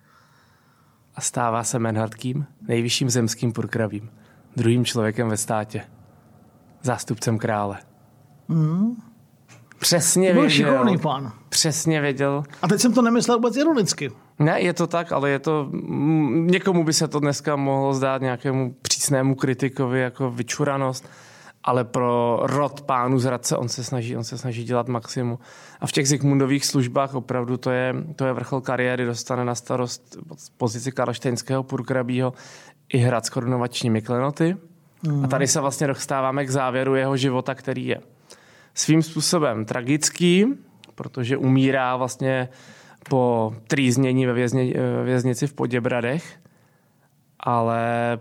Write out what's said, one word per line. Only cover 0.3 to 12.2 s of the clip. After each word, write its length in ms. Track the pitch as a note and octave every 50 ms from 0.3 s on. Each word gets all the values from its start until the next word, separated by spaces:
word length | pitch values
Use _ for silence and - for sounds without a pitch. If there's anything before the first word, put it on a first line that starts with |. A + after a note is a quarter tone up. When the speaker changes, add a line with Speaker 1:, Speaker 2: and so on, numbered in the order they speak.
| _ _ _ _ _ _ _ _ _ _ _ _ _ _ _ _ _
Speaker 1:
a 60 | -
stává 420 | - - - C3 A#2+ A#2 A2+ A#2 A2+
se 160 | - - B2
Menhart 360 | A2+ A2+ A2 A2 A2 A2 A2
kým? 300 | - - B2+ B2+ D3 C#3+ - - - - -
Nejvyšším 420 | A#2+ A#2 A#2 A#2+ - - C#3+ B2+
zemským 420 | A#2 B2 A#2 A2 - - - A#2+ A2
purkravím. 560 | A#2 G#2+ G2+ - A2+ A2+ G#2 G2+ G2+ G#2+ A2+ - - - - - - - _ -
Druhým 300 | B2+ A2+ A#2 A#2 B2 A#2+
člověkem 440 | - - A#2+ G#2+ G#2+ G#2 B2 A#2+ A2
ve 80 | G#2+ G#2
státě. 440 | - - A#2 G#2+ G#2+ A2 - G#2+ - - - - - - - - _ _ - - - - - _ _ - - -
Zástupcem 560 | - B2+ A#2+ - - - A#2+ G#2+ - A#2+ A2+ G#2+
krále. 400 | A#2+ A2 G#2+ G#2 G#2 G2+ G2 - - - _ _ - - _ - - _ - - _ -
Speaker 2:
Mhm. 480 | E3 D#3+ D#3 D#3 E3 F#3 G#3 A#3 A#3+ A3+ - - - - - _ _ _ _ - - - - - - -
Speaker 1:
Přesně 480 | - - E3+ E3 - - - F3+ F#3+ F#3
Speaker 2:
To 40 | F3+
byl 80 | B3+ D4 C#4
Speaker 1:
věděl. 200 | D3 C#3+ - -
Speaker 2:
šikovný 260 | C4+ C4 B3 A3 F#3 -
pán. 340 | - D3+ C3 C3+ C#3 B2 - - - -
Speaker 1:
Přesně 520 | - - - D#3+ C#3 - - D#3+ D#3+ D3+
věděl. 420 | C#3+ C#3+ C3+ B2+